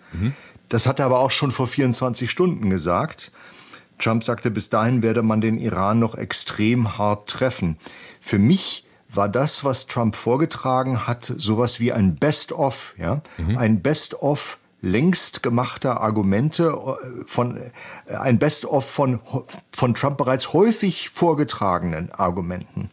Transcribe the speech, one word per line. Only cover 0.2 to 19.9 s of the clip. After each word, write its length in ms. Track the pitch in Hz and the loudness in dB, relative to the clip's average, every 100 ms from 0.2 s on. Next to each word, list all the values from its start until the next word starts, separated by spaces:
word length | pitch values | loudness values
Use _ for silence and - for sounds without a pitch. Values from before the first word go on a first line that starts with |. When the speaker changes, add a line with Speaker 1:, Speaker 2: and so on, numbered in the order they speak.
| 107 139 - - - | -4 -4 -12 -20 -4
Speaker 2:
Das 180 | 117 131 | 0 2
hat 140 | 135 | 2
er 60 | 131 | 2
aber 160 | 127 | 4
auch 100 | 131 | 2
schon 200 | - 143 | 2 0
vor 180 | 120 123 | 0 -2
vierundzwanzig 600 | - 131 117 127 117 120 | 0 2 2 0 -2 -4
Stunden 400 | - 180 131 107 | 0 0 0 0
gesagt. 600 | 92 80 90 156 - - - - - - - - - | 0 2 0 0 -6 -18 -18 -20 -20 -20 -20 -20 -4
Trump 260 | - 113 120 | 0 0 0
sagte, 260 | 117 120 | -2 -2
bis 180 | 104 - | -2 0
dahin 320 | 110 113 127 | 2 2 2
werde 220 | 113 113 | 2 2
man 160 | 110 110 | 2 2
den 200 | 110 113 | 2 0
Iran 400 | 113 92 98 113 | -2 0 2 4
noch 160 | 113 - | 2 0
extrem 840 | 113 - - - 107 123 110 92 | -6 -4 -4 0 2 2 0 0
hart 320 | 104 104 - | 0 0 -4
treffen. 480 | - 131 - 87 78 - - - - | -2 -2 0 -2 -4 -8 -20 -20 -18
Für 180 | - 107 | -2 4
mich 480 | 110 190 - - - _ _ | 4 4 0 -6 -10 _ _
war 220 | 98 101 | -2 0
das, 340 | 117 147 - | 2 0 0
was 240 | 139 123 - | 0 -2 -2
Trump 300 | - 113 107 | -2 0 0
vorgetragen 920 | 113 131 160 - 135 127 131 127 - | 0 2 0 -2 -2 0 0 -2 -2
hat, 160 | 120 | -4
sowas 560 | - 123 101 110 120 - | -6 -4 0 2 0 0
wie 140 | 117 | 0
ein 220 | - 190 151 | 2 2 2
Best-of, 800 | 147 147 - - 139 - - - | 2 2 0 -2 -2 -2 -10 -8
ja? 240 | 85 143 - - | -4 -4 -6 -6
Speaker 1:
Mhm. 200 | 82 120 | -2 2
Speaker 2:
Ein 240 | 113 110 | 2 2
Best-of 760 | 135 151 - - 143 143 - - _ _ | 2 0 -2 -2 -2 -2 -4 -14 _ _
längst 600 | 92 101 170 180 - - | -2 2 2 2 -2 -4
gemachter 580 | 131 120 123 - 139 117 | -2 0 0 -2 -2 0
Argumente, 680 | 107 107 98 98 151 - 165 | 0 2 2 2 2 2 0
äh, 540 | 139 127 - 127 123 - | 0 -6 -8 -10 -14 -6
von, 280 | - 120 - | -2 -2 -4
äh, 600 | 123 - - - - 98 | -12 -16 -18 -18 -12 -4
ein 240 | 139 117 | 2 4
Best-of 440 | 151 - - 139 131 | 4 0 0 -2 -2
von, 300 | - 135 120 - 127 - - - | -2 0 -2 -4 -8 -8 -16 -14
von 220 | - 123 | -2 0